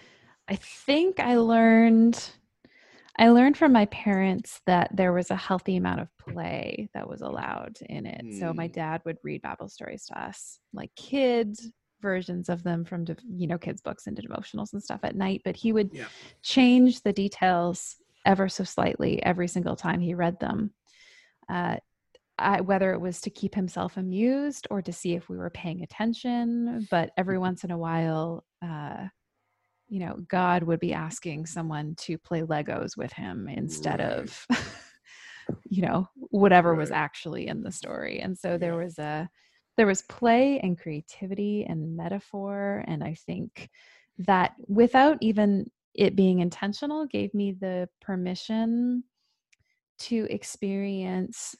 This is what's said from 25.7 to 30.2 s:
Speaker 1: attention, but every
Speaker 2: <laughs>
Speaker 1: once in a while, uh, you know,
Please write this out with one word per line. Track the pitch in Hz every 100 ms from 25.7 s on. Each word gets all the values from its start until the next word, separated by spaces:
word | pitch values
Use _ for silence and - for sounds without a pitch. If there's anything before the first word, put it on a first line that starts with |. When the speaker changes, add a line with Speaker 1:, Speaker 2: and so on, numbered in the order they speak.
| 175
Speaker 1:
attention, | 165 - 226 233 254 240 233 233 233 233 208
but | 175 165 -
every | 185 185
Speaker 2:
<laughs> |
Speaker 1:
once | 185 175
in | 175
a | 170
while, | 165 165 165 160 165 165 _ -
uh, | 175 151 147 - 190 _ _ _ _ _ _ _ -
you | 196
know, | 175 -